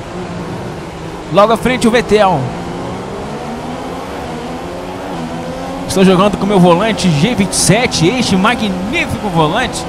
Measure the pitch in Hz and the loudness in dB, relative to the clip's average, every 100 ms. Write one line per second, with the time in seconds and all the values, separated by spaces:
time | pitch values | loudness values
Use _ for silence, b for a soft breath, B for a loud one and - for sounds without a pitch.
0 | - 180 180 - - - - - - - | -12 -10 -8 -8 -8 -8 -8 -10 -10 -12
1 | - - - 180 214 220 240 247 233 233 | -12 -12 0 4 4 4 2 2 4 4
2 | 170 208 190 151 127 - - - - - | 4 4 4 2 -2 -6 -8 -8 -8 -8
3 | - - - 220 - 233 80 80 85 85 | -8 -8 -8 -8 -8 -8 -8 -8 -8 -8
4 | 87 90 82 80 80 82 85 85 90 92 | -10 -10 -8 -8 -8 -8 -8 -10 -10 -8
5 | 90 85 80 82 82 - - 180 - 190 | -8 -6 -6 -6 -6 -6 -6 -6 -2 4
6 | 190 185 202 - 208 208 175 170 220 208 | 6 6 4 2 2 6 6 6 2 0
7 | 185 143 214 208 196 - - 208 254 - | 2 2 2 2 0 2 4 4 2 2
8 | 165 254 - 185 208 233 214 180 202 330 | 2 2 2 2 2 2 -2 -4 -2 -2
9 | 294 - 202 165 151 214 240 - | -2 -4 -2 0 2 2 -2 -4